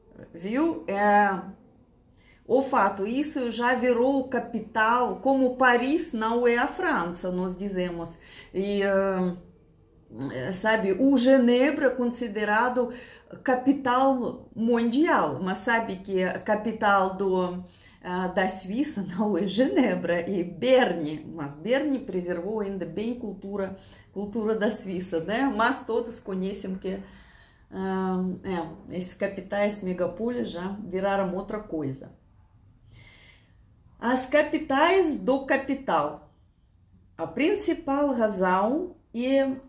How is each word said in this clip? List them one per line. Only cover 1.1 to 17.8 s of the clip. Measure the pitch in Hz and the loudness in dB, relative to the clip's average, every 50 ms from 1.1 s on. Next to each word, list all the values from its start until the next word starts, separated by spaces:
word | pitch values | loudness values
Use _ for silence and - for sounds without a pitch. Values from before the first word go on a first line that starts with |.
| 208 208 202 202 196 180 180 190 - - - - _ _ _ _ _ _ _ _ _ _ _ _ - _ _ | 6 6 6 4 2 0 -4 -8 -14 -16 -20 -20 _ _ _ _ _ _ _ _ _ _ _ _ -20 _ _
o | - 226 269 | 2 2 2
fato, | 262 - 277 240 196 202 208 202 196 | 4 2 2 2 2 2 2 -2 -4
isso | 220 247 277 294 294 - 285 247 233 | -2 -2 -2 -2 -2 -2 -2 -4 -2
já | 208 233 240 247 254 | -2 0 0 2 2
virou | 226 240 254 240 233 247 269 277 269 254 - | 2 4 4 4 4 4 4 2 2 0 0
capital, | 247 233 - - - 214 - - - 220 220 220 233 247 247 214 185 | -2 -4 -2 -4 -6 -8 -8 -4 0 2 2 4 4 2 2 0 -2
como | 185 - 269 269 262 262 247 247 | -2 0 2 4 4 4 2 2
Paris | - 269 247 240 233 254 269 302 349 320 - - | 4 6 6 6 4 4 2 0 0 0 -2 -4
não | 220 220 226 240 240 247 | -2 -2 0 2 2 4
é | 240 240 | 4 4
a | 240 269 | 4 2
França, | - - - 359 349 277 190 170 175 185 - - 185 | 0 -2 -2 -2 0 0 0 -2 -4 -6 -6 -6 -4
nós | 180 180 185 185 180 | -2 -2 -2 -4 -4
dizemos. | 180 202 202 185 180 180 180 170 170 165 165 - - - - - - - - - | -6 -6 -4 -2 -2 -2 -2 -4 -6 -8 -10 -12 -16 -20 -20 -20 -20 -18 -8 -4
E, | 185 196 202 202 196 196 | -4 -2 0 0 0 2
ah, | 202 196 190 196 196 190 185 185 180 - - - - - _ _ _ _ _ _ _ _ _ _ - 110 113 135 - | 2 2 2 2 2 0 0 0 -2 -2 -6 -10 -18 -20 _ _ _ _ _ _ _ _ _ _ -18 -12 -10 -8 -6
É, | - 131 127 180 185 | -6 -6 -6 -6 -6
sabe, | - 214 220 220 214 190 190 196 | -2 2 2 2 2 2 2 2
o | - 269 277 277 | 4 4 6 6
Genebra | 247 240 262 269 262 240 240 240 247 269 302 294 311 285 | 6 8 8 8 8 8 6 6 6 4 4 2 2 2
é | 247 | 2
considerado | 247 254 240 240 240 - 247 220 196 214 208 208 214 220 247 247 240 254 240 240 - - - - - - - - - - - | 2 0 -2 -2 -2 -4 -6 -6 -4 -2 0 0 2 2 2 2 2 0 0 -2 -4 -10 -16 -18 -20 -20 -20 -20 -16 -4 0
capital | 269 247 247 - 277 269 - - 247 247 262 269 269 262 247 226 - - - - - - | 0 0 2 4 2 2 2 2 2 2 4 4 4 4 2 0 -4 -6 -8 -14 -12 -6
mundial, | - 226 240 240 233 233 233 226 285 330 349 302 208 165 151 - 160 | -2 0 2 4 4 4 2 4 4 4 4 4 4 2 0 -2 -2
mas | 185 185 202 - | -2 -2 -2 -2
sabe | - 240 233 196 196 202 190 | 0 0 0 0 0 -2 -6
que | 180 - 196 190 185 185 | -8 -6 -2 0 0 0
a | 180 - - | 0 -2 -4
capital | - 220 208 208 214 233 220 - 226 202 202 196 185 185 185 | -2 0 0 0 0 -2 -2 0 2 4 4 4 4 2 0
do, | 185 202 190 185 185 180 175 180 180 180 - - - | -2 0 0 2 2 0 0 -4 -6 -10 -12 -18 -20